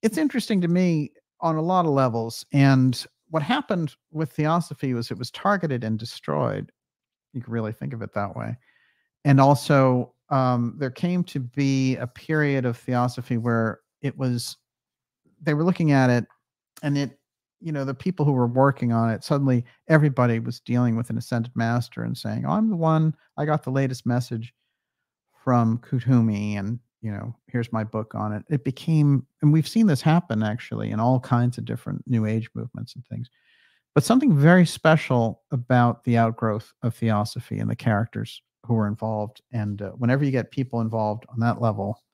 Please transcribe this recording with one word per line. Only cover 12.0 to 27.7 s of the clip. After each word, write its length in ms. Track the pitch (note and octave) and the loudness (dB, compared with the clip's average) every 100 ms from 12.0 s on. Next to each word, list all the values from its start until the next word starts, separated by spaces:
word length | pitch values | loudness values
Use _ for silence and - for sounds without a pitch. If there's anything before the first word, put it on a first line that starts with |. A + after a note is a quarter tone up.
| B2 | -6
period 580 | - - D#3 D3 C3+ B2 | -12 -4 0 0 0 -2
of 120 | A#2 | -6
Theosophy 600 | - B2+ B2 B2 A#2+ A#2+ | -4 0 0 -4 -4 -4
where 440 | A#2 A#2 A2+ - _ _ | 0 0 0 -4 _ _
it 160 | C#3 C3 | -8 -4
was, 400 | C3 A#2+ - - _ _ _ _ _ _ _ _ | -4 -2 -6 -14 _ _ _ _ _ _ _ _
they 120 | D#3 | -4
were 100 | D3+ | 0
looking 280 | E3+ F3 D#3+ | 0 2 2
at 180 | C#3 B2+ | 4 4
it, 160 | A#2+ - _ _ _ _ - | 2 -2 _ _ _ _ -10
and 140 | D3+ C#3+ | -4 -2
it, 220 | C#3 _ _ _ _ _ | -4 _ _ _ _ _
you 120 | E3 | -8
know, 120 | D3+ | -6
the 100 | C3+ | -6
people 320 | C3 F#3+ F3+ D3 | -4 -6 0 0
who 60 | |
were 160 | C3 A#2+ | 2 0
working 460 | B2 C#3 B2+ B2 | 4 4 4 0
on 160 | A#2 A2+ | 2 0
it, 140 | A2 | -2
suddenly 420 | - C#3+ C#3 B2 A#2+ _ - | -2 0 2 0 -2 _ 0
everybody 500 | D#3+ D3+ C3 B2 A2+ | 2 2 2 0 0
was 200 | A#2+ B2 | -4 -10
dealing 360 | - A#2+ A#2+ A2+ | -4 0 0 0
with 140 | A#2+ | -4
an 80 | A2+ | -6
ascended 340 | - B2 A#2 A#2 | -4 -6 -4 -4
master 480 | A2+ A#2+ A#2+ - | -2 -2 -4 -8
and 140 | A#2 A#2+ | -8 -8
saying, 280 | A2+ A2 B2+ | -6 -6 -2
"Oh, 60 | |
I'm 180 | F3+ A3 | 0 0
the 60 | F3+ | 0
one, 400 | D#3+ D#3+ D#3 - _ - | 2 2 0 -2 _ -6
I 100 | D3+ | -2
got 180 | D3+ | -2
the 80 | - | -2
latest 340 | C3+ C3+ B2+ B2 | -2 -2 -2 -2
message." 480 | B2 B2 A2+ A#2 _ _ _ _ _ _ _ _ _ - | -2 -2 -8 -10 _ _ _ _ _ _ _ _ _ 2
From 300 | A#2+ A2+ A2+ | 2 4 0
Kuthumi, 840 | - C3 A#2+ B2+ A2+ G#2 G#2 G#2 | -2 -4 2 4 4 0 -2 -4
and, 180 | G2+ A#2+ _ _ | -6 -8 _ _
you 80 | A2 | -8
know, 240 | G2+ G#2+ A#2+ _ | -8 -10 -14 _
here's 240 | B2 A#2+ | -6 -4